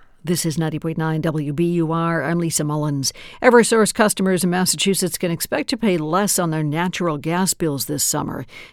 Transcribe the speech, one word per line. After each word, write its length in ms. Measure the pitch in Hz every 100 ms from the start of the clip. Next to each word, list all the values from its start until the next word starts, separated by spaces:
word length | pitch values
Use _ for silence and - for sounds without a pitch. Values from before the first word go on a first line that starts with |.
| - _
This 240 | 147 170 165
is 120 | 156
ninety 220 | 160 156
point 180 | 165 165
nine 240 | 160 160
W 320 | 160 156 147
B 100 | 147 170 175
U 180 | 160
R. 280 | 165 165 165
I'm 180 | 139 170
Lisa 260 | 165 - 147
Mullins. 480 | 151 151 143 135 - - -
Eversource 520 | 247 240 214 226 208
customers 500 | - 214 - 190 185
in 60 | 180
Massachusetts 680 | 180 180 156 196 190 180 -
can 140 | 180
expect 380 | 165 - - -
to 80 | 247
pay 200 | 220 175
less 400 | 151 180 208 -
on 120 | 180
their 120 | 156
natural 560 | 151 156 180 - 175 147
gas 360 | 160 175 185
bills 320 | - 160 139 127
this 180 | 147
summer. 420 | - 151 156 151 - - -